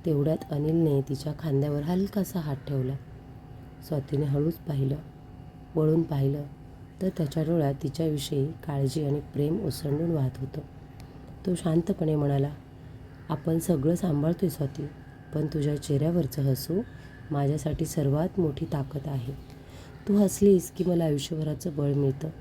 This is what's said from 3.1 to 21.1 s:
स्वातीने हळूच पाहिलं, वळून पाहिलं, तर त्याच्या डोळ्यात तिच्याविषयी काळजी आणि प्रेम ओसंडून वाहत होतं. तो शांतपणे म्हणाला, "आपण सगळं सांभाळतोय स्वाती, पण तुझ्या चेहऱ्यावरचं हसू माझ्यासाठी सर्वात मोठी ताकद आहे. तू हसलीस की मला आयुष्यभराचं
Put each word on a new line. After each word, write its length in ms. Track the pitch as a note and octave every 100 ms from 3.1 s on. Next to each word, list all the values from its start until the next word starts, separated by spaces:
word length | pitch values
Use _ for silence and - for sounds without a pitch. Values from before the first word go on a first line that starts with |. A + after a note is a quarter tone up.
| - - - - - - - -
स्वातीने 380 | D3 - C#3 D3
हळूच 280 | C#3+ D3+
पाहिलं, 420 | E3 - C#3 C3+ D3 - - - - - - - D#3
वळून 280 | D#3 D#3+
पाहिलं, 400 | E3 C#3+ C3+ C#3+ C#3+ - - - - -
तर 80 | F#3+ -
त्याच्या 260 | D3+ E3
डोळ्यात 320 | D#3 E3+ C#3+ C#3
तिच्याविषयी 640 | C#3+ C#3+ D#3+ D3 - C#3+ C#3
काळजी 580 | E3 - C#3 C3+ D#3
आणि 160 | C#3+ D3
प्रेम 460 | - C#3 D3 F3+ F3+
ओसंडून 460 | - D3 D3 E3+
वाहत 180 | D#3+ C3 -
होतं. 240 | C3 D3+ - - - - - - - - -
तो 100 | F3
शांतपणे 600 | E3+ E3 E3+ F#3+ D#3 D3+
म्हणाला, 340 | C#3+ C#3 C#3+ D3+ - - - - - - -
"आपण 300 | D#3 - E3
सगळं 360 | D#3+ D#3 C#3+ F3
सांभाळतोय 540 | F#3 C#3+ D#3 F3 F3
स्वाती, 360 | - C#3 - D3 - - - -
पण 120 | D#3 D#3
तुझ्या 380 | D#3 D3 D3
चेहऱ्यावरचं 580 | - C#3 D#3 F3 C3+ -
हसू 400 | C#3 B2+ - F3 B3 - - - -
माझ्यासाठी 540 | C#3+ C#3 D3+ D#3 - D#3+
सर्वात 540 | - C#3+ C#3+ F3+ F#3+
मोठी 260 | D#3+ C#3 E3
ताकद 280 | D3 C3+ C#3+ C#3+
आहे. 260 | C#3 A#2+ C#3 - - - - - - -
तू 100 | G3+
हसलीस 540 | G3 - G3+ F#3 -
की 120 | -
मला 220 | F3+ E3+
आयुष्यभराचं 680 | D#3+